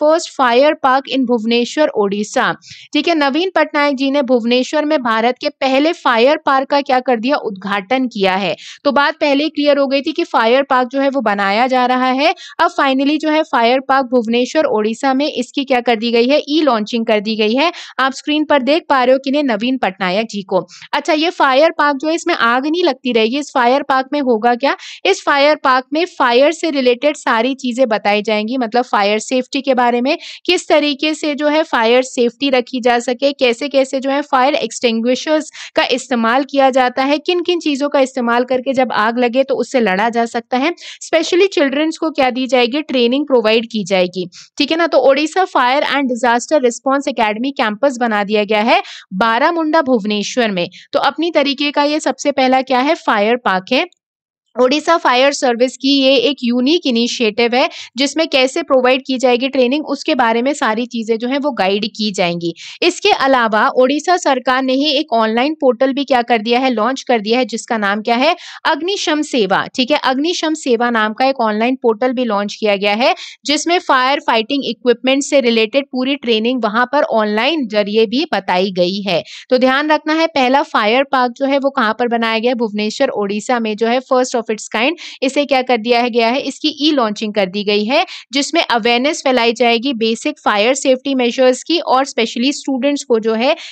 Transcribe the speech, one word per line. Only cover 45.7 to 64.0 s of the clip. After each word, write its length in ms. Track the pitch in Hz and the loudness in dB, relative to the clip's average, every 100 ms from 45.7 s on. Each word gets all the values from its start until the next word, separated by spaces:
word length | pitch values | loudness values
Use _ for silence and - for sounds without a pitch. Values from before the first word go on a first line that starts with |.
| 277 | 2
एंड 260 | - 269 262 | 0 -2 -2
डिजास्टर 540 | 240 247 240 - 302 | 0 0 0 0 0
रिस्पॉन्स 460 | 247 240 269 277 285 | 0 -2 -2 -2 -2
एकेडमी 420 | 247 214 214 269 | -2 -2 -2 -4
कैंपस 460 | 277 226 208 285 240 | -2 -2 0 -2 0
बना 240 | 240 208 | -2 0
दिया 200 | 202 214 | 0 0
गया 180 | 208 214 | 0 2
है 200 | 226 349 - - - | 2 2 0 -12 -8
बारामुंडा, 680 | 185 226 226 311 339 311 320 | -2 0 2 2 0 0 0
भुवनेश्वर 680 | 262 247 208 208 202 254 220 | 2 0 0 -4 -2 -2 0
में। 180 | 185 175 - - | 0 -4 -8 -6
तो 60 | - | 0
अपनी 320 | 277 277 339 | 0 0 -2
तरीके 400 | 320 277 277 294 | 0 0 -2 -2
का 120 | 294 | 0
ये 180 | 294 302 | 0 0
सबसे 320 | 302 262 285 | -2 -2 -2
पहला 300 | 269 262 262 | 0 2 2
क्या 160 | 254 247 | 2 0
है? 160 | 277 | 0
फायर 420 | 330 - 220 208 240 | -2 0 0 2 0
पार्क 280 | 214 185 190 | 0 -2 0
है। 140 | 254 359 _ _ _ _ _ _ 226 | -2 -2 _ _ _ _ _ _ 0
ओडिशा 400 | 254 302 320 339 | 2 2 2 2
फायर 360 | 320 247 277 | 2 2 2
सर्विस 440 | 277 262 233 254 - | 2 0 2 0 0
की 120 | 269 277 | 0 2
ये 140 | 262 269 | 4 4
एक 200 | 240 277 | 2 0
यूनिक 420 | 233 240 254 349 277 | -2 0 2 0 0
इनिशिएटिव 680 | 233 233 - 220 214 233 | 0 -2 -2 -2 0 0
है, 140 | 240 330 - - 233 | 0 -2 -4 -10 -4
जिसमें 320 | 277 302 330 | -2 0 0
कैसे 340 | 269 269 339 | 2 0 0
प्रोवाइड 400 | - 262 247 262 269 | 0 2 2 0 -2
की 120 | 262 | 0
जाएगी 300 | 254 247 262 | 2 2 0
ट्रेनिंग, 380 | 269 247 294 277 | 0 0 0 -4
उसके 280 | 277 - | -6 -2
बारे 280 | 277 226 226 | 0 2 0
में 100 | 254 | -2
सारी 320 | 294 247 220 247 | -2 -2 -2 -4
चीजें 300 | 233 220 226 | -6 -4 -4
जो 100 | 247 | -2
है 100 | 277 | -4
वो 120 | 285 | -2
गाइड 360 | 220 190 208 190 | -2 0 -2 -4
की 260 | - 214 | -6 -4
जाएंगी। 420 | 196 175 170 170 - - - | -2 -2 -2 -6 -8 -14 -2
इसके 280 | 339 - 403 | -2 0 0
अलावा 580 | 403 269 262 226 208 247 | 2 2 2 2 2 2
ओडिशा 480 | 233 262 294 | 2 2 2